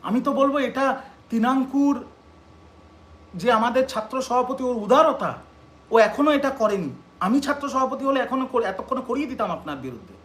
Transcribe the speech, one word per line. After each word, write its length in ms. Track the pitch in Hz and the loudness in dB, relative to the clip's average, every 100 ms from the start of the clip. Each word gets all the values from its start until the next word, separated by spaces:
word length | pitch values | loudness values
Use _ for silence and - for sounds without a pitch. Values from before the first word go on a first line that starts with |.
| - | 0
আমি 120 | 233 262 | 0 0
তো 60 | 254 | 2
বলবো 180 | 269 285 247 | 2 2 -2
এটা 160 | 262 269 - - - - | 0 0 -2 -8 -20 -6
তৃণাঙ্কুর 640 | 226 233 269 262 277 285 240 - - - - - - - - - - - - - 180 | 0 2 2 0 2 2 0 -6 -20 -20 -20 -20 -20 -20 -20 -20 -20 -20 -20 -16 -4
যে 60 | 214 226 | 2 2
আমাদের 240 | 233 240 262 | 2 0 0
ছাত্র 220 | 220 214 262 254 | -4 -6 -6 -2
সভাপতি, 340 | 247 247 262 254 | -2 0 -2 -4
ওর 80 | 240 202 | -4 4
উদারতা, 460 | 262 320 262 175 117 - - - - - | 6 6 2 -6 -8 -16 -20 -20 -20 0
ও 40 | 226 214 | 4 4
এখনো 220 | - 294 285 | 4 2 4
এটা 140 | 277 269 | 0 0
করেনি। 300 | 214 202 151 - - - 185 | 0 0 -4 -10 -20 -6 0
আমি 120 | 269 277 | 0 0
ছাত্র 200 | 285 285 | -4 -2
সভাপতি 300 | 262 262 269 277 | -2 -2 -2 0
হলে 100 | 269 240 | 0 0
এখনো 200 | 262 254 | -2 -2
করে-, 140 | 240 190 | -2 -2
এতক্ষণে 300 | 196 - 254 - | -6 -6 -6 -4
করিয়ে 180 | 262 294 | -4 -4
দিতাম 180 | 254 208 165 | -4 -6 -6
আপনার 200 | 156 139 127 | -8 -10 -10
বিরুদ্ধে 300 | 117 95 95 | -14 -18 -20